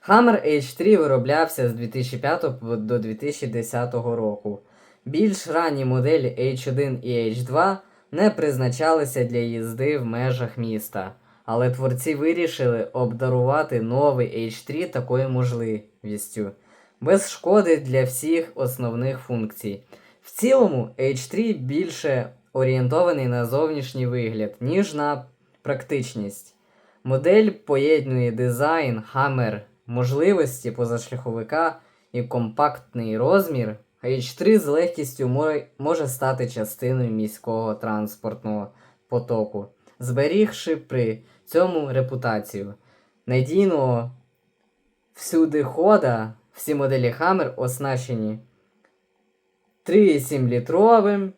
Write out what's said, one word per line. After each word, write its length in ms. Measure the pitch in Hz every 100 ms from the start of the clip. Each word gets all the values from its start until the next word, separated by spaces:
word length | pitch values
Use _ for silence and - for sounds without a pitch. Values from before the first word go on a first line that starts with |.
| -
Hammer 400 | 214 240 214 147
H 300 | 147 131 -
три 200 | 180 202
вироблявся 720 | 147 135 120 151 165 - 123
з 40 |
дві 140 | 113 117
тисячі 300 | 127 123 120
п'ятого 580 | 139 175 160 127 113 117
до 240 | 107 120
дві 160 | 110 110
тисячі 320 | 143 143 127
десятого 680 | 117 110 120 120 123 120 117
року. 440 | 107 104 104 101 _ _ _ _ 127
Більш 420 | 156 214 190 165
ранні 380 | 160 165 143 131
моделі 500 | 127 131 160 127 -
H 300 | 127 131 139
один 300 | 131 139 127
і 60 | 123
H 360 | 120 113 117 123
два 360 | 147 185 190 - _ _
не 180 | 151 208
призначалися 920 | 202 151 131 127 127 156 160 139 131
для 140 | 120 120
їзди 600 | 117 117 113 117 135 147
в 80 | 117
межах 520 | 117 131 123 117 -
міста. 540 | 113 107 - 101 92 - _ _ -
Але 260 | 113 127
творці 440 | 127 131 127 160 147
вирішили 680 | 156 170 165 - 127 117
обдарувати 960 | - 127 120 117 131 127 123 147 151 123
новий 680 | 113 127 147 127 120 113 113
H 200 | 110 -
три 180 | 147 175
такою 440 | 131 127 127 131
можливістю. 1200 | 127 123 120 113 107 - _ 107 104 - - 101 - _ _ _ _
Без 280 | 135 196 -
шкоди 480 | - 175 208 180 160
для 260 | 135 131
всіх 480 | 131 - 151 165 165 -
основних 640 | 127 - 120 117 131 127
функцій. 640 | - 120 107 - 107 98 _ - _ _
В 100 | -
цілому, 580 | - 233 262 214 131 113 -
H 320 | 135 131 -
три 220 | 185 226
більше 760 | 175 127 147 180 - 156 131 110 - _
орієнтований 720 | 135 131 131 127 156 175 151 127
на 180 | 123 117
зовнішній 600 | 135 156 151 127 131 123
вигляд, 480 | 123 113 110 107 -
ніж 340 | 123 180 202
на 320 | 151 147 143 - _ _ _
практичність. 960 | - 131 - 143 127 113 101 - - _ _ _ _ _
Модель 460 | 127 131 156 208 220
поєднує 840 | - - 139 147 156 135 127 120
дизайн 720 | 113 123 120 147 165 139 110 110
Hammer, 480 | 135 139 131 113 104 - _ -
можливості 840 | 120 123 139 175 190 139 - 120
позашляховика 1080 | 117 117 117 - - 123 113 110 156 165 156 _ _ _
і 120 | 123
компактний 920 | 123 123 113 110 147 - _ 120 113 110
розмір. 580 | 131 196 175 135 110 107 _ _
H 340 | 123 131 127 -
три 220 | 175 214
з 60 | 147
легкістю 600 | 151 175 170 135 - 127
мо-, 340 | 131 156 147 - -
може 300 | 143 170 139
стати 420 | - 131 127 120
частиною 640 | 117 107 - 127 127 120
міського 640 | 110 107 - - 113 113 107
транспортного 920 | 113 107 107 - 110 104 110 107 101 _ _ _ _
потоку, 580 | 123 120 113 107 101 98 _ _ _
зберігши 760 | 123 123 147 190 214 - - 160
при 440 | - 127 113 110 _ _ _
цьому 480 | 165 185 170 139
репутацію 800 | 131 127 127 123 107 104 101 101 104 _ _ _ _ -
надійного 840 | 127 127 180 196 156 131 120 120 - _ _ _ _ _ _ _ _ _
всюди 500 | - - 165 160 151
хода. 720 | 127 - 185 214 135 117 110 113 _ -
Всі 200 | - 147
моделі 400 | 135 135 120 113
Hammer 340 | 170 190 147 -
оснащені 840 | 123 127 139 127 127 117 107 110 - _ _ _ _ _ _ _ _ _ _ _ _ _
три 220 | - 190 202
і 140 | 147
сім 280 | 127 143 123
літровим 840 | 120 117 165 220 233 202 202 190